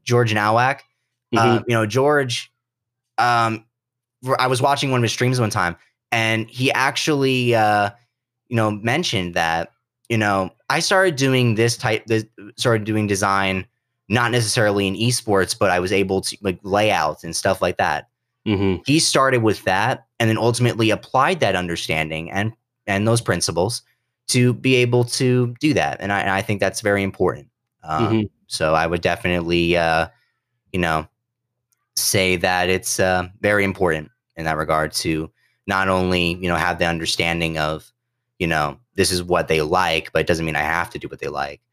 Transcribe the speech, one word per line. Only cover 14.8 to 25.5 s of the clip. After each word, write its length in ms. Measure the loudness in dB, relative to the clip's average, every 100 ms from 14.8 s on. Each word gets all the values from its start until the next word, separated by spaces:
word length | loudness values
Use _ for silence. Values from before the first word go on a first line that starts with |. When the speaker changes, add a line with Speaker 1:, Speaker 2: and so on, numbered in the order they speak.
| 0
Speaker 1:
in 80 | 0
esports, 600 | -2 -2 0 0 0 0
but 120 | 0
I 100 | 0
was 120 | 0
able 300 | 0 0 0
to, 160 | -2 -6
like, 180 | -6 -6
layouts 600 | -2 0 2 2 -2 -4
and 120 | -10 -4
stuff 260 | -2 0
like 160 | -2 0
that." 300 | -2 -2 -8 _ _ _ -2
Speaker 2:
Mm-hmm. 340 | 0 0 -2 0
Speaker 1:
He 140 | 0
started 440 | 2 2 2 2
with 200 | 2 0 0
that 420 | 0 0 -4 _ -2
and 100 | 0
then 80 | 2
ultimately 520 | 2 2 0 2 0
applied 520 | 0 0 0 0 0
that 140 | 0 0
understanding 760 | -2 -6 -4 -2 -2 -6 -6
and, 220 | -4 -4 -6 _ _ -4
and 200 | 0 2
those 140 | 0
principles 640 | 0 -2 -2 0 0 -2 -12 _ _ _ -4
to 240 | 2 2
be 220 | 2 2 2
able 280 | 4 2
to 500 | 0 0 2 2 0